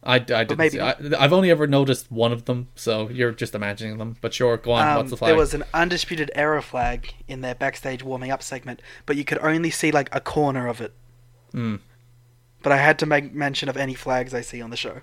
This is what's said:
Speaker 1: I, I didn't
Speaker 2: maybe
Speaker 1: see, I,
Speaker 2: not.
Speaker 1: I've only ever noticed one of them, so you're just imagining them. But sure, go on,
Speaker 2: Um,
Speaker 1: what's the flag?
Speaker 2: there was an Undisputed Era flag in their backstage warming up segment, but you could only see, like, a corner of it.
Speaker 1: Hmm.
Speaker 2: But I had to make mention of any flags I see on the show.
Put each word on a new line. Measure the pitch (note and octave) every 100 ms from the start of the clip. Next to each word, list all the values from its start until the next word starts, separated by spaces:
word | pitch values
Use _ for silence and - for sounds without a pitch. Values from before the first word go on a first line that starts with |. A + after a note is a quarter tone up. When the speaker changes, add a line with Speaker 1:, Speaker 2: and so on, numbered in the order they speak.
Speaker 1:
I, | - B2+
I |
didn't | A#2+ A#2 A2 D3+
Speaker 2:
maybe | D#3+ C#3
Speaker 1:
see, |
I, | G#2 -
Speaker 2:
not. | C#3+ D3
Speaker 1:
I've | C#3
only | F3+ F#3+
ever | D#3+ D3+
noticed | C#3 C3+ B2+ -
one | A2+ A#2
of | A#2+
them, | A#2+ B2 B2 -
so | - A2 G#2+
you're | B2 A#2+
just | A2 A#2 G#2
imagining | G#2 G2+ A2 A2
them. | A2+ A2+
But | A2+
sure, | - B2 A#2
go | A#2
on, | A#2+ D3+
Speaker 2:
Um, | C#3+
Speaker 1:
what's | C3
the | B2
flag? | C3+
Speaker 2:
there | D#3+
was | C#3+
an | D3 C#3
Undisputed | D#3+ F3 F3 - E3+ D3
Era | - D3 D3+
flag | - B2+ A#2+ B2 - - -
in | C3
their | B2+ B2+
backstage | C3+ C3 C#3 B2+
warming | C3 B2+ B2+
up | C3+
segment, | - C3 C3 A#2+ - -
but | - D3
you |
could | C#3+ -
only | D#3 D#3+ E3+
see, | - D#3
like, | D3 C3+
a | C#3
corner | - - D3 C3 B2
of | A#2
it. | A2+ - - - - _ _
Speaker 1:
Hmm. | - A#2 G#2 - _ _ _ _ _ _ _
Speaker 2:
But | C#3+
I | C#3+
had | C#3+ D#3
to | D3+
make | D3 C#3+
mention | D3 C#3+ C3+ C#3+
of | C3
any | C3+
flags | B2+ - B2+ B2+
I | B2+
see | A#2 A#2+
on | A#2
the | A#2
show. | A2+ -